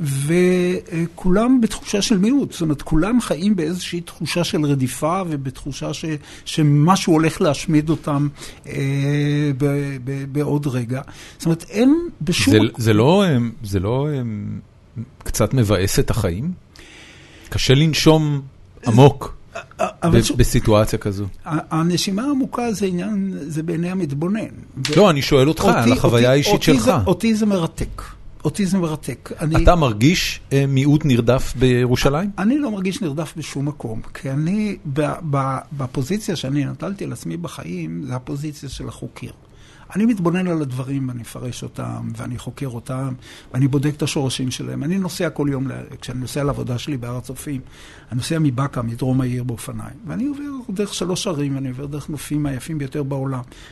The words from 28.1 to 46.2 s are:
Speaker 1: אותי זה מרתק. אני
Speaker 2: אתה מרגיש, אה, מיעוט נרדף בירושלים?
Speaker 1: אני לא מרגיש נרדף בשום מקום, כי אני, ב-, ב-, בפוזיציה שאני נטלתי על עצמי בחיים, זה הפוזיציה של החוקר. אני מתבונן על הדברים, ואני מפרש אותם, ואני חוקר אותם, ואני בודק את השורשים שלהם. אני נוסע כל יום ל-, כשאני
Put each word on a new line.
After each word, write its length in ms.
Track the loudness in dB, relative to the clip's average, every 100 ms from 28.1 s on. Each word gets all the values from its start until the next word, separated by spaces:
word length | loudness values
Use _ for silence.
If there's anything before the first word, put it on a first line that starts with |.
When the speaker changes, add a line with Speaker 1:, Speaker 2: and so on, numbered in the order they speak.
| -16 -18 -6
Speaker 1:
אותי 220 | -4 -2 0
זה 120 | 2
מרתק. 520 | 0 -4 -8 -10 -12 -4
אני 220 | 0 4
Speaker 2:
אתה 120 | 6 6
מרגיש, 640 | 4 4 4 4 -2 -6 -2
אה, 120 | 0 2
מיעוט 360 | 2 4 4
נרדף 500 | 4 2 4 2 2 2
בירושלים? 720 | 4 4 2 2 2 2 -2 -2
Speaker 1:
אני 200 | 0 0
לא 120 | 0
מרגיש 320 | -2 -4 -4
נרדף 320 | -4 -4 -8 -8
בשום 320 | -8 -4 -4
מקום, 320 | -4 -8 -8 -10
כי 160 | -10 -6
אני, 460 | -2 0 0 -2 -4 -6
ב-, 200 | -2 -2 -2 -2
ב-, 280 | -2 0 -4 -8 -8
בפוזיציה 600 | -6 -4 -2 -4 -4 -4
שאני 280 | -2 -2
נטלתי 400 | -2 -4 -8 -8
על 80 | -8
עצמי 240 | -8 -8 -8
בחיים, 680 | -10 -10 -10 -8 -8 -8 -6
זה 80 | -8
הפוזיציה 520 | -6 -8 -8 -10 -12
של 200 | -10 -12
החוקר. 420 | -10 -14 -12 -16 -16 -20 -20 -20 -20 -8 0
אני 100 | 2
מתבונן 420 | 2 2 2 0
על 140 | -2
הדברים, 460 | -2 -6 -4 -4 -4
ואני 120 | -6
מפרש 420 | -12 -10 -10 -8
אותם, 460 | -10 -10 -8 -8 -8 -8
ואני 220 | -8 -8
חוקר 300 | -10 -8 -8
אותם, 440 | -8 -8 -6 -6 -8 -14 -20 -8
ואני 140 | 0 2
בודק 260 | 2 0 -2
את 60 |
השורשים 480 | -2 -2 -2 -2 -4
שלהם. 340 | -4 -8 -6
אני 140 | -2 -2
נוסע 320 | -4 -2 -4
כל 160 | -2 -2
יום 180 | -2 -4
ל-, 40 | -8 -12 -14
כשאני 200 | -10 -8